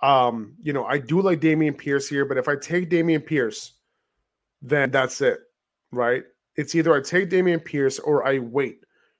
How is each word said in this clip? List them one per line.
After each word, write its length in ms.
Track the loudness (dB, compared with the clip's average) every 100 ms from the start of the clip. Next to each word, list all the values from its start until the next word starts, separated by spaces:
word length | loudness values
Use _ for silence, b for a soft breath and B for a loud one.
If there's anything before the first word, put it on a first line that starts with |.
Um, 540 | 2 4 4 -2 -8 -10
you 100 | -6
know, 140 | -4 -2
I 120 | -4
do 240 | 0 0
like 200 | 2 2
Dameon 360 | 2 2 0 -2
Pierce 300 | -2 -2 -2
here, 160 | -2
but 140 | -2 -2
if 100 | -2
I 80 | -2
take 340 | -2 -4 0
Dameon 360 | 0 2 0 0
Pierce, 480 | -2 -2 -4 -14 _ _ _ _ _ _ _ _ _
then 300 | -2 0 2
that's 280 | 2 0 0
it, 220 | 0 0 -6 _ _ _ _
right? 320 | -2 0 0 -4 _ _ -8
It's 180 | -4
either 220 | 0 2 2
I 60 |
take 280 | 2 -2 0
Dameon 360 | 2 2 0 -2
Pierce 340 | 0 0 0
or 260 | 0 0 2
I 140 | -2
wait 460 | -2 -4 -4 -6 _ _ _ _